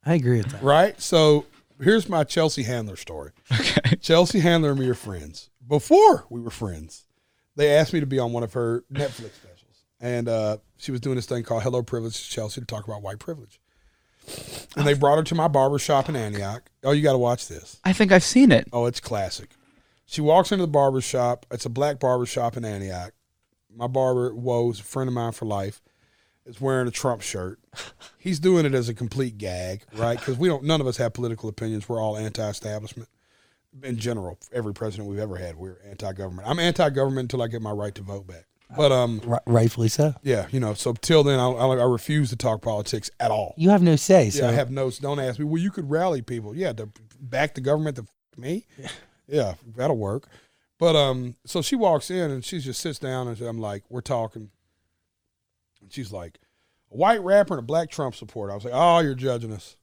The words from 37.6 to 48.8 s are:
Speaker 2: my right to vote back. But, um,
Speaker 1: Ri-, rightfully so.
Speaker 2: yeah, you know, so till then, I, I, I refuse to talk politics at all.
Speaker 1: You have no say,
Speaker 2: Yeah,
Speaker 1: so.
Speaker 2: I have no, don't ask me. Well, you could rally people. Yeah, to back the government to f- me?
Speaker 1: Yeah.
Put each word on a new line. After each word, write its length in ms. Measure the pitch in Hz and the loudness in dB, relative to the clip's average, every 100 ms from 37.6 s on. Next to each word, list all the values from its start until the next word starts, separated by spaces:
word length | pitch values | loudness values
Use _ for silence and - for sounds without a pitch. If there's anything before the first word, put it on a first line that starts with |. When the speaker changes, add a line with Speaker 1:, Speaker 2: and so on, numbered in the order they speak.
Speaker 2:
my 100 | 107 | -6
right 240 | 104 104 | -6 -8
to 60 | 98 | -10
vote 240 | 98 98 95 | -12 -14 -14
back. 180 | 87 _ _ _ | -20 _ _ _
But, 180 | - 147 | 2 4
um, 260 | 127 120 110 | 6 2 -2
Speaker 1:
Ri-, 120 | 120 117 | -2 -4
rightfully 440 | - 117 113 - 113 | 4 4 4 2 0
so. 240 | - 151 135 | 2 0 0
Speaker 2:
yeah, 240 | 139 117 87 | 0 0 0
you 100 | 131 | -2
know, 120 | 113 | -2
so 200 | 104 123 | -2 -4
till 300 | 113 - 160 | -4 4 6
then, 160 | 143 135 | 6 4
I, 40 | 127 | 2
I, 260 | 123 131 | 2 2
I 80 | 127 | 4
refuse 460 | 123 117 - 151 131 | 2 2 0 0 0
to 80 | 117 | -2
talk 240 | 123 110 | -2 -2
politics 500 | 117 104 104 110 - - | -4 -4 -4 -8 -8 -4
at 100 | 120 | -2
all. 240 | 107 98 - | -2 -4 2
Speaker 1:
You 120 | 175 | 4
have 120 | 202 | 6
no 160 | 175 151 | 6 4
say, 280 | - 185 | 6 6
Speaker 2:
Yeah, 40 | 113 | 6
Speaker 1:
so. 160 | 95 123 | 2 2
Speaker 2:
I 40 | |
have 180 | 117 123 | 2 -2
no, 180 | 135 131 | -4 -4
don't 280 | - 139 143 | -4 -6 -4
ask 200 | 131 117 | -4 -6
me. 60 | |
Well, 160 | 147 160 | -4 -2
you 100 | 190 | -2
could 180 | 190 143 | -6 -4
rally 320 | 156 185 143 | -2 0 -2
people. 340 | 113 120 104 | -6 -10 -8
Yeah, 160 | 143 185 | -6 -6
to 140 | 113 104 _ 113 _ | -6 -12 _ _ _
back 340 | 135 131 151 | -8 -4 -4
the 40 | - | -4
government 360 | 131 151 156 123 | -2 0 -2 -8
to 60 | |
f- 340 | 107 _ _ - | -16 _ _ -16
me? 260 | 127 190 _ | -10 -10 _
Speaker 1:
Yeah. 100 | - | -18